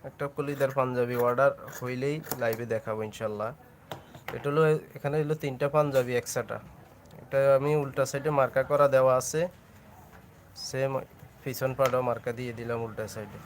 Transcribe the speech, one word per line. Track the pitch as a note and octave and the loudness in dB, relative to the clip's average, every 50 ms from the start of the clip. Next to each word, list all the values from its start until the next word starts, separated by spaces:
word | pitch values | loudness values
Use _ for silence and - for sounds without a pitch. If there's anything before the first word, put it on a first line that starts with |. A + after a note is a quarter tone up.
| - C#3 | -14 -16
একটা | - - C#3+ C#3 - | -8 -6 -8 -6 -4
কলিদার | - C#3+ C#3+ C#3+ C#3 C#3 C3+ C3 | -6 -4 -4 0 0 0 0 2
পাঞ্জাবি | C#3 C3 B2+ B2 B2 B2 A#2+ B2 A#2+ A#2+ | 0 0 0 2 0 0 0 2 2 2
অর্ডার | A#2+ B2 B2+ C#3 C#3 C#3 - - C3+ C3+ | 2 4 4 4 4 2 0 -12 -14 -12
হইলেই | - B2+ B2 B2+ B2 C3 C#3+ D3 D#3 D#3 - - B2+ | -8 -8 -6 -4 -4 -4 -4 -4 -6 -6 -8 -4 -2
লাইভে | A#2+ A2+ A2+ A2+ A#2+ | 0 -2 0 -2 -2
দেখাবো | A2+ A2+ A2 - A2+ A2 A2 G#2+ G#2+ | -4 -4 -4 -4 -6 -6 -6 -6 -8
ইনশাল্লাহ। | G#2 - A2+ G#2+ G#2+ G#2 G#2+ A2+ D3 - - - - - - - - - - - - - - - - | -8 -8 -6 -6 -4 -4 -6 -8 -8 -12 -20 -20 -20 -20 -18 -18 -18 -18 -18 -20 -20 -18 -14 -12 -12
এটা | A#2+ C3 C#3+ | -6 -4 0
হলো, | C#3+ D#3 D#3+ D#3 D#3 D3+ - - - | 2 4 4 4 4 2 -2 -10 -16
এখানে | C3+ - C#3+ C#3+ D#3 | -6 -4 -2 0 0
হলো | D3+ D3 D#3 D3+ - | 0 0 -2 -2 -2
তিনটা | C#3+ C3 B2 D3+ C#3 - | -6 -2 -2 -2 2 2
পাঞ্জাবি | D3+ D3+ C#3+ C3+ C3 B2+ B2 B2 A#2+ | 2 2 4 4 2 2 2 0 -2
একসাথে। | A#2 - - C3 A2+ - A#2+ G#2+ - - - - - - - - - - - - - | -2 -2 -6 -6 -4 -4 -8 -10 -10 -16 -20 -20 -20 -20 -20 -20 -20 -20 -20 -20 -12
এটা | - - C3+ C3+ C#3 C#3 | -2 0 2 6 6 6
আমি | C3+ C#3 D3 D3+ D3+ C#3+ | 6 4 4 2 2 0
উল্টা | C3+ C3 D3 C3+ | 0 0 0 0
সাইডে | B2+ - C#3 C3+ D#3 | 0 0 -2 -2 2
মার্কা | D3+ C#3 C3 A#2+ - C3+ C3 | 4 4 4 4 4 0 2
করা | - D3 D3 C#3+ C#3 C3+ | 2 4 4 6 6 6
দেওয়া | C3 C3 C3 B2+ B2+ | 6 6 6 4 4
আছে, | B2+ - - D#3 F3 F3+ - - - - - - - - - - - - - - - - - - - - - - - | 2 0 -2 -2 -2 -2 -6 -14 -20 -20 -20 -20 -20 -20 -20 -20 -20 -20 -20 -20 -20 -20 -20 -20 -20 -20 -16 -14 -12
সেম | - - C3 C3+ C3+ C3+ C3 B2+ - - - - - - - - | -8 -4 -2 -2 -2 -2 -4 -6 -8 -18 -20 -20 -20 -20 -12 -10
পিছন | C#3 B2 - C3+ C3 B2+ | -8 -6 -4 -4 -4 0
পাড়ও | C3 C3+ C3 B2 B2+ B2+ B2 | 2 2 2 2 2 0 0
মার্কা | A#2 A#2 - B2+ A#2 A#2 | -2 -2 -4 -8 -6 -6
দিয়ে | B2+ B2 A2+ A#2 | -8 -8 -8 -8
দিলাম | A#2 A#2 A#2 A#2 A#2 | -6 -6 -4 -4 -4
উল্টা | A2+ G#2+ G#2+ A2 | -6 -6 -8 -8
সাইডে। | G2+ - A2 G#2 G2+ - - - | -8 -8 -10 -12 -12 -14 -18 -18